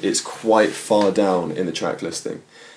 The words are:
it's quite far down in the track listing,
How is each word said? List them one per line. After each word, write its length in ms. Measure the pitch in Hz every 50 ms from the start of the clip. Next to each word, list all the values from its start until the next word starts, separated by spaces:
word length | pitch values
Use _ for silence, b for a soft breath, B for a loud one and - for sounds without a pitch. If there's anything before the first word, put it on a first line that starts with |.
it's 180 | - 98 - -
quite 500 | - - - - - 110 107 110 107 101
far 400 | - - - - 110 104 104 98
down 400 | 92 107 101 95 92 90 85 78
in 140 | - - 92
the 60 | 85
track 280 | - - - 85 - -
listing, 420 | - - - - - - - - - b b b b b b